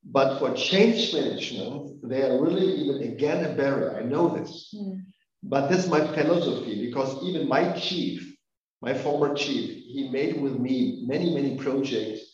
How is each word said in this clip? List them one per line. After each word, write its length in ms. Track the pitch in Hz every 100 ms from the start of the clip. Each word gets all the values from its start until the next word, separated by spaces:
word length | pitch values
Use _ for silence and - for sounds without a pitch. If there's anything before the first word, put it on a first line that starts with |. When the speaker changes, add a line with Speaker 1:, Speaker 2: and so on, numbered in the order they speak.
Speaker 1:
but 340 | - 135 - -
for 140 | 131
change 600 | 123 - 185 233 - -
management, 880 | 156 - - - 110 113 143 143 -
they 200 | 123 131
are 180 | 135 127
really 240 | 160 185 185 151
even 220 | 139 135 117
again 320 | 117 - 175
a 100 | -
barrier. 440 | - 139 135 131 110
I 40 |
know 240 | 117 147 170 -
this, 360 | - - -
Speaker 2:
Mm. 280 | 208 196 190 - - _ _
Speaker 1:
but 260 | - - -
that's 180 | 180 -
my 120 | 151 151 156
philosophy, 720 | 151 175 143 - - 104 120
because 360 | 135 127 -
even 240 | 180 156 139
my 240 | 135 175
chief, 640 | - - 175 - - - - _ _ _ _
my 140 | 120
former 400 | 139 147 147 147
chief, 340 | 143 143 127 - -
he 240 | - 139 131
made 320 | 131 - -
with 180 | 135 120
me 460 | 123 131 123 - 120
many, 280 | 151 175
many 220 | 143 139 -
projects 640 | 143 135 139 117 110 107 -